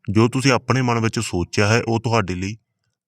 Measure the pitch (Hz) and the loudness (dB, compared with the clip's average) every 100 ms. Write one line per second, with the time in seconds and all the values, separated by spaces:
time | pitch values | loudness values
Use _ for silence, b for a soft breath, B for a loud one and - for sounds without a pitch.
0 | - 101 117 131 135 120 - 123 123 117 | -2 2 2 2 2 0 0 0 0 0
1 | 113 120 107 90 85 - 104 117 - 113 | 0 -2 -4 -4 -2 0 2 2 0 -2
2 | 117 113 90 90 95 110 _ _ _ _ | 0 -2 -2 -6 -8 -10 _ _ _ _